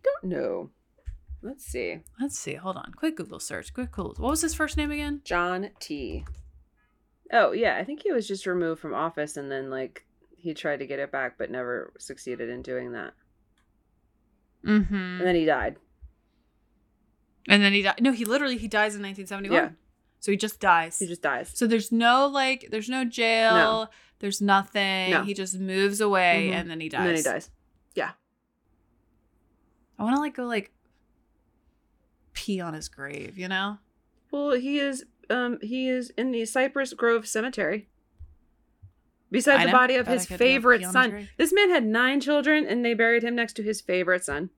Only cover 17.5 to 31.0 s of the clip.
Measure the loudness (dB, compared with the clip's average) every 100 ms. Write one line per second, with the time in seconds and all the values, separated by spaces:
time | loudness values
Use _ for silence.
17.5 | 6 6 4 2 2 2 2 0 0 0
18.5 | -4 -2 0 0 -2 -10 -10 -12 -10 2
19.5 | 2 2 -6 _ _ _ _ -2 0 -2
20.5 | 0 4 4 2 -4 -6 -2 -4 -4 -6
21.5 | -2 2 2 2 2 6 6 4 2 0
22.5 | -2 -4 -8 -4 -4 -4 0 2 4 6
23.5 | 6 4 2 -4 -12 _ _ -6 -2 4
24.5 | 4 4 -2 0 0 2 2 0 -4 -6
25.5 | -6 -2 2 2 2 2 4 4 4 2
26.5 | -2 -6 -8 -6 -2 0 0 0 -4 -8
27.5 | _ _ _ _ -6 -6 -8 _ _ _
28.5 | _ _ _ _ _ _ _ _ _ _
29.5 | _ _ _ _ -4 0 0 0 -6 -4
30.5 | -4 -6 _ _ _